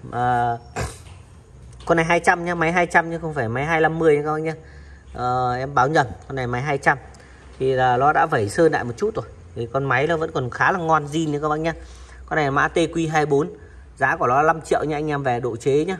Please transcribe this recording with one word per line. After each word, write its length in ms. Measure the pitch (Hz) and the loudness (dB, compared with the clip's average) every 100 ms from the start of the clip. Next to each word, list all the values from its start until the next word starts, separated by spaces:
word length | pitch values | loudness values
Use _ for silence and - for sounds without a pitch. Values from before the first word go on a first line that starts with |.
| - | -8
à, 440 | 120 123 120 120 120 - - - - - - - - - - - - | -2 0 2 0 -4 -8 -6 -6 -8 -20 -20 -20 -20 -20 -20 -20 -16
con 120 | - 165 | 0 0
này 100 | 165 | 4
hai 140 | 170 | 2
trăm 240 | 185 180 | 2 2
nhá, 100 | 170 | -2
máy 180 | 170 165 | 0 0
hai 140 | 180 175 | 2 2
trăm 240 | 180 165 | 2 2
chứ 80 | 165 | -6
không 160 | 165 | -4
phải 140 | 143 110 | -4 -2
máy 180 | 120 147 | -2 0
hai 140 | 160 | 2
năm 180 | 160 160 | 2 4
mươi 180 | 160 147 | 4 4
nhá 60 | |
các 100 | 147 | 2
bác 60 | 156 | -4
nhá. 160 | 160 156 - - - - - | -4 -8 -14 -20 -20 -20 -16
Ờ, 420 | - 123 127 127 | -6 -2 0 0
em 200 | 123 135 | -2 -2
báo 140 | 143 131 | 2 2
nhầm, 180 | 160 123 90 - | 2 0 -6 -10
con 80 | 135 | -6
này 100 | 123 | -4
máy 160 | 123 | -4
hai 160 | 143 139 | -2 0
trăm. 200 | 165 139 - - - - - - | 0 0 -6 -20 -20 -20 -20 -4
Thì 140 | 131 | -2
là 240 | 127 127 123 | 2 2 4
nó 160 | 139 | 4
đã 140 | 143 160 | 2 2
vẩy 220 | 143 101 | 0 -2
sơn 240 | - 160 | 4 4
lại 120 | 135 | 4
một 100 | 120 113 | -4 -4
chút 180 | 208 | -4
rồi. 100 | 214 - - - | -4 -10 -18 -16
Thì 140 | - - | -10 -4
con 120 | 135 | -4
máy 220 | 139 123 151 | 0 2 2
nó 100 | 165 | 0
vẫn 140 | 160 | -2
còn 160 | 156 127 | -4 -6
khá 220 | - 131 | 0 2
là 60 | 185 | 2
ngon 280 | 160 156 147 | 2 0 2
zin 240 | 156 156 | -2 -2
nha 80 | 143 | -2
các 60 | 151 | -2
bác 80 | 151 | -2
nhá. 160 | 165 160 - - - - - | -2 -4 -12 -20 -20 -20 -4
Con 100 | 160 | -2
này 140 | 143 | 0
mã 180 | 139 147 | 2 2
T 80 | - | 2
Q 340 | 160 170 160 | 0 0 0
hai 160 | 156 147 | 0 2
bốn, 240 | 139 175 - - - - - | 2 0 -8 -20 -20 -20 -2
giá 180 | 131 - | -2 0
của 100 | 123 | 2
nó 160 | 131 | 4
năm 180 | 156 165 | 2 0
triệu 240 | - - | 0 0
nha, 120 | 147 151 | 0 -4
anh 140 | 156 | -2
em 120 | 143 | -2
về 180 | 135 120 | -2 -2
độ 160 | 127 110 | -4 -2
chế 280 | 143 143 | 0 2
nhá 120 | 165 | 0